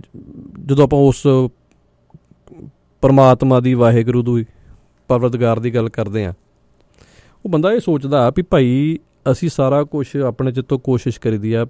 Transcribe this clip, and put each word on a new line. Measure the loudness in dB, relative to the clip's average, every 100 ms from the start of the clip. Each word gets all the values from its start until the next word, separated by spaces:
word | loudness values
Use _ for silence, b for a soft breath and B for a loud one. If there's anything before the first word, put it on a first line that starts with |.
| -8 -20 -20 -20 -20 -16 -2
ਜਦੋਂ | 2
ਆਪਾਂ | 4 4
ਉਸ | 2 2 0 0 0 -6 _ _ _ _ _ -20 _ _ _ -20 -20 _ _ _
ਪਰਮਾਤਮਾ | 2 6 6 4 2 2
ਦੀ, | 2
ਵਾਹਿਗੁਰੂ | 2 4 4 2 -2
ਦੀ, | 0 -2 -4 _ _ -20 _ _ -4
ਪਰਵਰਦਗਾਰ | -2 0 0 -2 -2
ਦੀ | -2 -4
ਗੱਲ | -4
ਕਰਦੇ | -6 -6 -6 -6
ਹਾਂ, | -10 _ _ _ _ _ _ _ _ _ _ -4
ਉਹ |
ਬੰਦਾ | -2 0
ਇਹ | 0
ਸੋਚਦਾ | -2 -4 0 0 0
ਵੀ | 0
ਭਾਈ, | 0 0 2 0 -2 -4 -10 _ -4
ਅਸੀਂ | -2 -4
ਸਾਰਾ | -2 0 0
ਕੁਛ | -2 -6 -6 -4
ਆਪਣੇ | -4 -4 -6
ਚਿੱਤੋਂ | -6 -4 -4
ਕੋਸ਼ਿਸ਼ | -2 -2 -4 -4
ਕਰੀਦੀ | -4 -4 -2
ਆ | -4